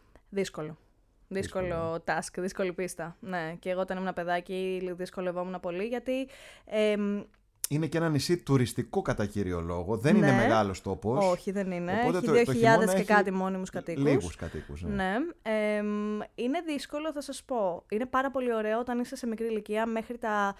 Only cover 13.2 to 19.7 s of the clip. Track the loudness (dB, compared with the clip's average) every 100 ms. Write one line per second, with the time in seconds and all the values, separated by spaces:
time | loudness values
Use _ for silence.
13.2 | 4 0 -2 -2 -6 -8 -6 0 4 4
14.2 | 2 -6 -8 -8 -10 -8 -4 -2 0 0
15.2 | -2 -6 -2 0 2 0 0 -2 -2 -4
16.2 | -6 -4 -2 -2 -2 -4 -4 -6 -4 -6
17.2 | -8 -10 -4 -2 0 -2 -4 -4 0 0
18.2 | 0 0 0 0 0 0 0 -2 -4 -4
19.2 | -4 -4 -2 -4 -2